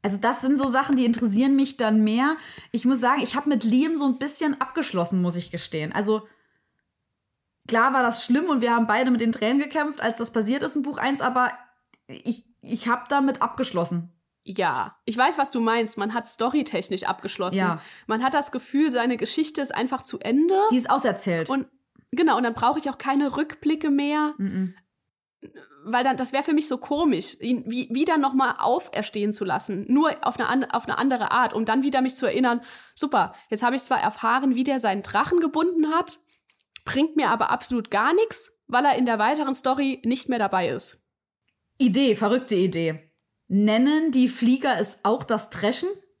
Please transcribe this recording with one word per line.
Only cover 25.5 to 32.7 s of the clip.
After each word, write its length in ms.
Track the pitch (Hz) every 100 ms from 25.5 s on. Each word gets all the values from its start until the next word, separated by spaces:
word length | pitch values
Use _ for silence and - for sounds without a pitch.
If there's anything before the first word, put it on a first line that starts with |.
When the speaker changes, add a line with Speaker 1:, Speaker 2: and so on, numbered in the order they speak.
| - - - 175
Speaker 2:
weil 180 | 254
dann, 140 | 269 262
das 160 | 254
wär 100 | 269
für 80 | 294
mich 160 | 302 302
so 100 | 254
komisch, 600 | - 294 320 180 - -
ihn 240 | 240 247 -
wie-, 200 | 240 -
wieder 240 | 240 311 320
noch 160 | 277
mal 220 | 262 254 -
auferstehen 720 | - 247 - - 208 214 208
zu 140 | 208 190
lassen, 400 | 139 - 196 202
nur 240 | 262 311 - -
auf 100 | 233
eine 120 | -
an-, 160 | 269 254
auf 180 | 240 -
eine 80 | -
andere 340 | 262 254 208
Art, 220 | 240 247
um 100 | -
dann 200 | 226 233
wieder 180 | 269 262
mich 160 | 262 -
zu 80 | 254
erinnern, 340 | - 254 240 -